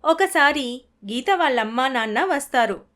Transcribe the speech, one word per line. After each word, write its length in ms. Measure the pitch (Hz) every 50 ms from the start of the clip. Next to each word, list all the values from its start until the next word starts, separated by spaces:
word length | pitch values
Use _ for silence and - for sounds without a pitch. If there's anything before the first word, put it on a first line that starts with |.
| -
ఒకసారి 800 | 294 320 330 381 381 - 339 285 285 294 294 269 240 240 254 _ _ _ _ -
గీత 260 | 196 220 247 254 - 392
వాళ్ళమ్మా 520 | 349 339 294 254 240 220 214 226 240 254 262
నాన్న 360 | 262 240 220 220 208 226 330
వస్తారు. 580 | 381 339 285 277 - - 254 233 208 196 147 - _ _